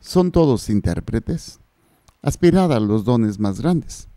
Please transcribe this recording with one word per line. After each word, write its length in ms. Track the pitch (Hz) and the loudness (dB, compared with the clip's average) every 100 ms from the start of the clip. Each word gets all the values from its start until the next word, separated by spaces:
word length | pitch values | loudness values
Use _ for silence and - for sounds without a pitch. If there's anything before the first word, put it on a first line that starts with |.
¿Son 320 | - 180 180 | 0 0 2
todos 360 | 170 160 113 - | 4 2 2 0
intérpretes? 880 | 104 95 85 - 113 - 160 - - _ _ _ _ _ _ | -2 0 -4 -4 -6 -4 -8 -8 -20 _ _ _ _ _ _
Aspirad 520 | 143 139 175 170 185 | -6 2 4 4 2
a 60 | 123 | 2
los 240 | 107 110 | 2 0
dones 340 | 101 123 110 101 | 2 0 0 -2
más 220 | 104 95 | -4 -2
grandes 460 | 139 175 - - - | -2 -2 -4 -16 -20